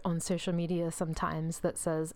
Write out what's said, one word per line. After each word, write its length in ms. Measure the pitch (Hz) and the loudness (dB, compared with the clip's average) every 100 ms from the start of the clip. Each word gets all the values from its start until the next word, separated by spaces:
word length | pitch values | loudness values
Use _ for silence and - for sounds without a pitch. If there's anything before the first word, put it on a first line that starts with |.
| 185 | 0
on 140 | 165 | 0
social 340 | - 175 - | 0 0 0
media 380 | 170 170 175 170 | 2 2 2 0
sometimes 680 | - 165 160 170 160 160 165 | 0 -2 0 0 0 -2 0
that 180 | 175 - | -2 0
says, 340 | 170 160 160 | 0 0 0